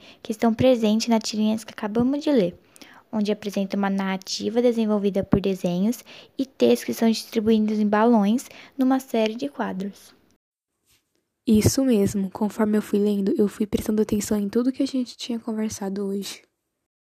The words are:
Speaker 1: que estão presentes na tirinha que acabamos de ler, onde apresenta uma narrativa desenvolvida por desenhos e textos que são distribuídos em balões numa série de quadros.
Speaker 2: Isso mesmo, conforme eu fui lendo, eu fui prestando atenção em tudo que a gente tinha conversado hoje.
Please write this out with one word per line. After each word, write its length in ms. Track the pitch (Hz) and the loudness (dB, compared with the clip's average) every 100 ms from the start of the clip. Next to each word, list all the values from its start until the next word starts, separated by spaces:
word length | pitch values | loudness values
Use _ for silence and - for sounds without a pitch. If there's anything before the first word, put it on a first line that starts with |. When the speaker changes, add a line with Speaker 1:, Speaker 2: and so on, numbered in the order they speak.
| - - | -8 -14
Speaker 1:
que 100 | - | -10
estão 220 | 226 233 | -2 0
presentes 540 | 220 254 247 220 220 233 | 4 4 4 4 2 2
na 120 | 226 | 0
tirinha 380 | - 214 214 220 | 0 0 0 0
que 140 | - | -6
acabamos 520 | - 214 220 240 285 | -10 -4 0 0 0
de 80 | 302 | 2
ler, 240 | 277 175 175 _ _ - - _ | 2 2 -2 _ _ -20 -20 _
onde 220 | 220 208 | -4 -2
apresenta 460 | 208 208 196 190 202 | -2 -4 -4 -2 -2
uma 120 | 196 | -2
narrativa 720 | 196 190 190 - - 208 226 | -2 -2 -4 -6 -6 -4 0
desenvolvida 600 | 247 233 220 214 202 190 | 2 2 0 0 0 -2
por 160 | 190 - | 0 0
desenhos 640 | 196 185 180 175 202 247 - - - - | 0 -2 -2 0 0 -2 -10 -20 -12 -8
e 80 | 269 | -8
textos 400 | - 233 240 - | 2 2 2 0
que 80 | |
são 160 | 233 233 | 0 2
distribuídos 680 | 220 - 226 214 226 214 214 | 0 -2 -2 2 2 2 0
em 80 | 208 | 2
balões 640 | 208 226 233 196 233 - - - - | 4 4 4 4 0 -4 -16 -12 -2
numa 220 | 262 269 | 0 0
série 360 | 262 226 220 220 | 0 -2 -2 -2
de 120 | 277 | -8
quadros. 680 | 285 202 190 196 - - _ _ _ _ _ _ _ _ _ _ _ _ _ - | -6 -6 -6 -8 -10 -20 _ _ _ _ _ _ _ _ _ _ _ _ _ 2
Speaker 2:
Isso 400 | 214 202 - 269 | 4 4 2 2
mesmo, 440 | 220 196 202 190 | 2 2 -2 -6
conforme 480 | - 214 - 214 214 | -4 -4 -2 0 0
eu 40 | |
fui 180 | 208 208 | 0 0
lendo, 340 | 208 202 196 320 | 0 0 0 0
eu 100 | 208 | 0
fui 180 | - 214 | -2 -4
prestando 360 | - - 214 | -4 -2 -2
atenção 360 | 214 208 - 208 | 0 -2 -2 -4
em 120 | 202 | -2
tudo 240 | 233 247 | -2 -2
que 100 | 262 | -2
a 40 | 277 | -2
gente 280 | 262 247 - | -4 -6 -8
tinha 240 | - 233 | -10 -8
conversado 640 | 233 220 220 - 196 196 202 | -6 -6 -6 -6 -6 -6 -6
hoje. 360 | 196 196 - _ _ _ _ _ _ | -6 -8 -12 _ _ _ _ _ _